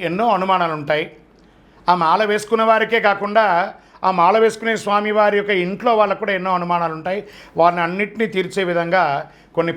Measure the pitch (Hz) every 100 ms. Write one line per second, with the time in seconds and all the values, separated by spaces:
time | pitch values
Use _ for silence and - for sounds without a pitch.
0 | 170 180 233 190 190 185 165 156 147 151
1 | 180 - _ _ _ _ _ _ - 180
2 | 160 185 214 208 208 226 220 220 220 226
3 | 208 196 202 214 214 170 202 - - -
4 | 185 185 170 220 220 220 226 214 202 202
5 | 214 214 208 202 202 196 175 196 240 220
6 | 208 196 208 190 185 180 175 175 170 160
7 | 165 202 208 - - 160 170 175 165 185
8 | 202 214 220 185 180 202 180 170 170 185
9 | 160 143 156 - _ - 165